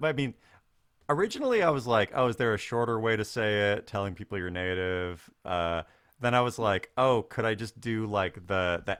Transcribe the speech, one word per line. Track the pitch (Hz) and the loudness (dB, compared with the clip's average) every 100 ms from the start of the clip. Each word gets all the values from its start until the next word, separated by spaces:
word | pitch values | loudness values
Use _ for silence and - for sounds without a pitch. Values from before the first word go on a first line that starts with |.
I | 156 | -2
mean, | 139 131 - _ - _ _ _ _ - | 0 -4 -6 _ -20 _ _ _ _ -2
originally | 147 214 269 269 226 | 0 0 0 0 4
I | 170 | 4
was | 139 117 | 2 2
like, | 110 95 131 | 2 2 2
"Oh, | 127 | 2
is | 110 | 2
there | 120 104 | 0 0
a | |
shorter | - 120 117 113 | -2 -2 0 0
way | 113 107 | 0 0
to | |
say | 104 120 107 104 101 | -2 -2 0 2 2
it? | 104 - | 0 -2
Telling | 104 98 90 | -4 -4 -6
people | - 98 | -8 -6
you're | 90 | -4
native." | 90 92 92 92 92 90 87 - _ 92 | -4 -2 -2 -2 -2 -4 -8 -16 _ -4
Uh, | 87 85 82 - _ _ - | -2 0 -2 -6 _ _ -4
then | 120 | 0
I | 123 | 2
was | 123 117 | 2 0
like, | 110 95 - 127 | 0 0 -2 0
"Oh, | 131 117 - | 4 2 0
could | - 110 | -2 0
I | |
just | 104 113 - | -2 -6 -8
do, | 117 110 107 | -4 -2 0
like, | 101 90 98 90 | 0 -2 -4 -2
the, | 95 90 85 | 0 2 0
the | - | -2